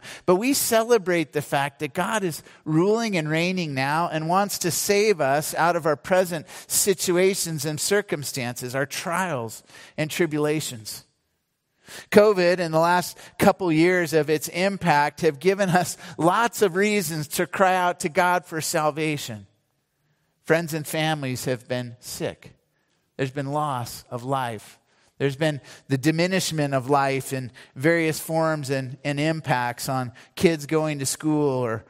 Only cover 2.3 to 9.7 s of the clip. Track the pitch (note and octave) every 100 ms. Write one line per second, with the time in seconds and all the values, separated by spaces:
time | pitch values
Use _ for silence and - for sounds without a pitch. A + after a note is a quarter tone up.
2.3 | D3 - - - D#3 F#3 A3 A#3 G3+ D3+
3.3 | D#3+ F3 F#3 D#3+ C3+ C3+ D#3 E3+ D#3 D#3
4.3 | F#3 G3+ - F3+ - - G3+ G#3+ F3+ C#3
5.3 | C#3+ D3+ - D#3+ E3+ D#3+ D3 - F#3 F#3
6.3 | E3+ - - - - - F#3 - F3 F#3+
7.3 | G3 E3 D#3+ C#3+ D3+ - G3+ G3+ D#3+ C3
8.3 | - A#2+ B2 B2+ C3+ C#3 - - E3+ F#3+
9.3 | C#3 A2+ - -